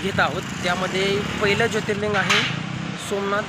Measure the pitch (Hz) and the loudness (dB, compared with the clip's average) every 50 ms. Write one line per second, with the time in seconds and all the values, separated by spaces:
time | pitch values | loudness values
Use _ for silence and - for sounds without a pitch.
0 | - 190 190 185 185 156 139 180 185 - - - - 180 175 180 185 185 185 185 | -2 -2 2 2 2 2 2 -2 -4 -6 -6 -4 -2 0 0 0 0 -2 0 0
1 | 190 196 196 202 202 - - - 208 202 202 208 233 233 196 220 202 - 214 202 | 2 2 2 2 0 -2 -2 0 2 2 4 4 2 2 2 0 0 0 -2 0
2 | 208 208 208 202 185 175 196 208 233 - - - - - - - - - - - | 0 0 2 2 2 4 4 2 2 0 -2 -4 -6 -6 -8 -8 -8 -8 -8 -8
3 | - - 208 196 202 196 202 202 214 | -6 -4 -4 -2 0 0 0 0 -2